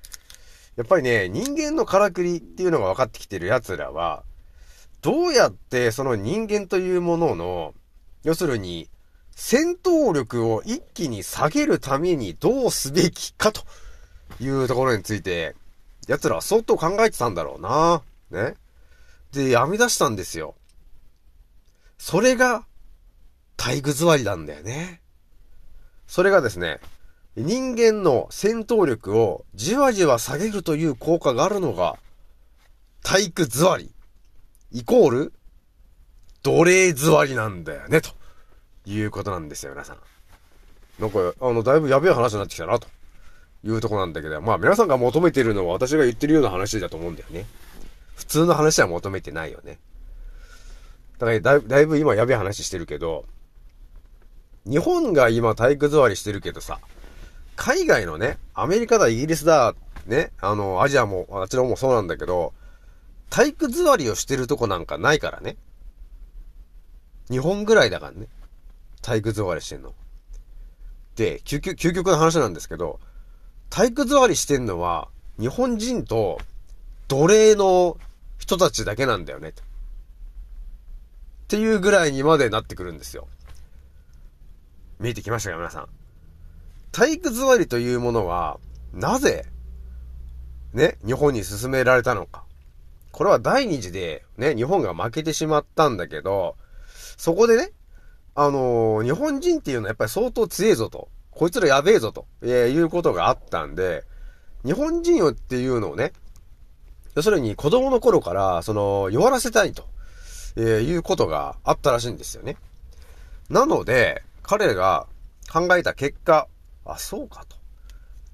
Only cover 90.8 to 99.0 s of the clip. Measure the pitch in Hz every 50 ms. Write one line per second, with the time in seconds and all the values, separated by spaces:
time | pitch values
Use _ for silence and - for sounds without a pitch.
90.8 | 143 170 - - - 101 127 131 143 147 135 110 95 90 104 98 117 127 135 131
91.8 | 127 120 127 127 113 127 120 98 82 - - - - - - - - - - -
92.8 | - - - - - - - - 151 202 180 127 113 139 196 262 285 226 165 139
93.8 | 110 92 85 95 92 82 76 - - - - - 117 151 147 107 117 139 190 190
94.8 | 135 95 85 82 98 117 113 156 156 160 147 - 160 156 156 147 - - - -
95.8 | 160 147 120 95 85 78 78 76 73 95 98 98 90 82 - - - - - -
96.8 | - - - - - - - - - 165 170 185 226 233 226 233 339 403 - -
97.8 | - - - - - - - - - - - - 147 143 139 135 131 127 120 117
98.8 | 113 110 107 107